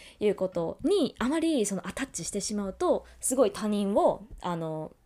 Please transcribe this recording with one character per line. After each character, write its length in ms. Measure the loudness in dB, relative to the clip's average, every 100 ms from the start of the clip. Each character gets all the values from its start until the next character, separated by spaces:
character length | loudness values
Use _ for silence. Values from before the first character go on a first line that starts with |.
| -12 -2
い 80 | 0
う 60 |
こ 140 | 2 0
と 300 | -2 -4 -2
に 320 | 0 2 2 0
あ 100 | -2
ま 120 | 0
り 260 | 2 2 0
そ 80 |
の 120 | -2 -6
ア 60 |
タ 120 | -8
ッ 40 | -8
チ 100 | -8
し 80 | -6
て 100 | -6
し 140 | -4
ま 140 | -4 -4
う 40 |
と、 340 | -2 0 0 -2 -8
す 140 | -2 4
ご 100 | 4
い 60 |
他 160 | 2 -2
人 260 | 0 2
を、 320 | 4 4 2 -4 -8
あ 140 | -6 -4
の、 360 | -4 -6 -8 -14